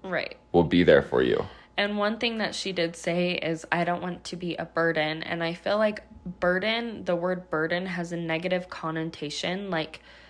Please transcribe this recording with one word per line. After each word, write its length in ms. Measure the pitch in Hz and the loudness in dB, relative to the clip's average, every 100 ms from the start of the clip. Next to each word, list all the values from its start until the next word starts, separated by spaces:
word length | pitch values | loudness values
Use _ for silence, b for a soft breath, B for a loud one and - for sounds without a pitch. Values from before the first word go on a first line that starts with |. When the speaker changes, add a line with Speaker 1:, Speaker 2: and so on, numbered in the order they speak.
Speaker 1:
Right. 340 | 190 165 - - - | -6 -4 -6 -12 2
Speaker 2:
We'll 120 | 85 | 4
be 200 | 82 87 | 6 6
there 180 | 87 73 | 8 8
for 200 | - 62 | 8 2
you. 240 | 62 - - B B - | 4 2 -2 B B -2
Speaker 1:
And 200 | 202 208 | -2 0
one 200 | 208 226 | 0 0
thing 200 | 240 226 | -4 -2
that 140 | 202 | -4
she 200 | - 196 | -4 -6
did 220 | 185 165 - | -2 -2 -2
say 380 | 175 175 180 175 | -2 0 0 0
is, 300 | 160 160 - | -2 -4 -2
"I 140 | 170 170 | 0 0
don't 160 | 175 | -2
want 220 | 180 170 - | -4 -8 -10
to 100 | 175 | -8
be 200 | 175 - | -6 -6
a 100 | 170 | -4
burden." 580 | - 165 160 151 160 | 2 2 2 0 -2
And 180 | - 170 | -4 -2
I 100 | 165 | -2
feel 240 | 175 196 208 | -2 -2 2
like 260 | 214 214 - - 175 180 | 2 0 -12 -16 -14 0
burden, 680 | 180 180 214 233 233 208 185 | 2 2 0 -2 -4 -6 -2
the 100 | 175 | -2
word 340 | 180 180 - | 0 -4 -4
burden 360 | 156 160 175 190 | -2 0 -2 -2
has 260 | 175 170 | -6 -4
a 60 | 170 | -4
negative 520 | 165 160 180 208 185 | -2 -2 0 -2 -2
connotation, 1000 | - 160 160 160 - 147 - 175 185 196 | -8 -6 -4 -4 -6 -8 -4 -4 -4 -4
like, 300 | 165 151 - b b | -4 -4 -10 b b